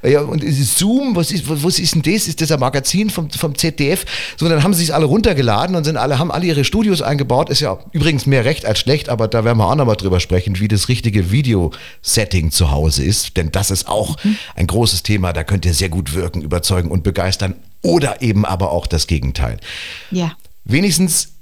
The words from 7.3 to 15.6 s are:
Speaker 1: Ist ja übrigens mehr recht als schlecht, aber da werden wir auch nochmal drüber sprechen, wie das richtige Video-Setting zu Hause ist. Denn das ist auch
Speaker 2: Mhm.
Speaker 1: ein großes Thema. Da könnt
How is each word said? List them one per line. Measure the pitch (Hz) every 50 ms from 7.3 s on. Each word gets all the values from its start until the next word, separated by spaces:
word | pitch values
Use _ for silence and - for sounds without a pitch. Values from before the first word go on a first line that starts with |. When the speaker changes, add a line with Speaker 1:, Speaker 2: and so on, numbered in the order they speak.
| 123 135 165 -
Speaker 1:
Ist | 147 -
ja | 151 107 95 - - - -
übrigens | 156 143 165 151 127 -
mehr | 139 135 131 107
recht | 135 - - -
als | 110 107 -
schlecht, | - 123 117 117 -
aber | - 117 113 113 107
da | - 113 107
werden | 117 120
wir | 113 104
auch | 90 131
nochmal | 151 135 117 107
drüber | - 95 95 92 90
sprechen, | - - 92 90 - 104 95 90
wie | 107
das | 107 107 95 - -
richtige | 127 113 - 113 101 104 87 87
Video-Setting | 104 147 143 123 110 92 85 78 - - - - - - - - - 113 104 - 92 90 80 78
zu | - - - 71
Hause | 69 71 78 80 - 73 67
ist. | 87 107 - - - -
Denn | 90 82 76 -
das | 95 101 -
ist | 98 95 -
auch | - - 107 104 - 156 - -
Speaker 2:
Mhm. | 208 214 - - - -
Speaker 1:
ein | - 90
großes | 82 92 113 117 113 - 90
Thema. | - - 107 98 90 87
Da | 78 80 80
könnt | - 98 92